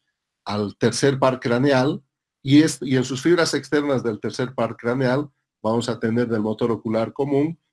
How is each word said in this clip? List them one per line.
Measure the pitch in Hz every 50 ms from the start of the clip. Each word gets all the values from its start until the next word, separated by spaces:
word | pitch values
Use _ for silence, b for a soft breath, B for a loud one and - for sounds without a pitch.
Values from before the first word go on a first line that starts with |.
| _ _ _ _ _ _ _ _ _
al | - 101 104 104 98 98
tercer | _ - 117 107 - - 139 139 135
par | 135 131 127 123
craneal | - 131 117 120 135 147 139 127 127 147 180 208 - _ _ _ _ _ _ _ _
y, | 135 139 147
es, | 156 156 - -
y | - 147 131
en | 131
sus | 123 127 135 127
fibras | - 160 175 170 160 - -
externas | 139 139 - - 147 147 147 135 123 110
del | 117 107 104
tercer | - 113 - - 127 123 -
par | - 117 117 117
craneal | - - 120 123 135 131 123 123 139 147 143 _ _ _ _ _ _
vamos | - 107 113 120 117 -
a | 113 -
tener | - 113 113 120 123 113
del | 117 110
motor | 104 110 110 - 127 117
ocular | 113 101 - 113 110 110 113 110
común, | - - 139 143 143 139 147 160 170 - _ _